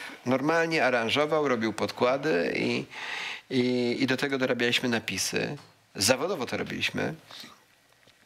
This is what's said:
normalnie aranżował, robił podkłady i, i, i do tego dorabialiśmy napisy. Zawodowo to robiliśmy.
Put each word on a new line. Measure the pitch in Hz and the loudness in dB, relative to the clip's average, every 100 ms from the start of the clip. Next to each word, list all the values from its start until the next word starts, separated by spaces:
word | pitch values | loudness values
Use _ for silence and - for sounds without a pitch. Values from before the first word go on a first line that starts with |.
| - - 120 | -10 -10 0
normalnie | 127 147 165 165 160 131 | 0 2 2 2 4 4
aranżował, | 123 113 123 151 160 143 | 2 2 2 2 2 2
robił | 120 113 | 2 0
podkłady | 104 104 - 123 135 151 170 - - | -2 -4 2 2 2 2 0 0 0
i, | 117 123 135 - - - - - - | 0 -2 -4 -10 -10 -8 -8 -10 -2
i, | 131 123 123 120 117 | 2 2 2 2 2
i | 131 | 0
do | 131 | 0
tego | 143 135 | 0 0
dorabialiśmy | 127 120 120 120 127 | 0 2 2 2 0
napisy. | 113 - 95 - - 110 - - _ _ - | -2 -2 -4 -2 -2 -4 -6 -14 _ _ -2
Zawodowo | 104 131 170 180 117 | 2 2 2 -2 -4
to | 104 | -4
robiliśmy. | - - - 101 - - - - - - _ _ _ _ _ _ | -4 -4 -4 -2 -4 -6 -14 -18 -18 -20 _ _ _ _ _ _